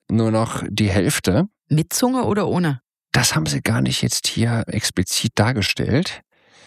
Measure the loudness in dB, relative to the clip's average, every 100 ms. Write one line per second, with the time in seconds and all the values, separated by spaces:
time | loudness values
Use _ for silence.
0 | -2 0 2 2 0 -4 -4 0 2 2
1 | 2 0 2 2 0 _ -2 0 0 0
2 | 0 2 0 0 0 0 0 -2 _ _
3 | _ 0 0 0 -2 -2 -2 0 0 0
4 | -2 -2 -4 0 0 0 -2 -4 -4 -2
5 | -2 0 -2 2 2 2 -2 -2 0 0
6 | 0 -6 -16 _ _ _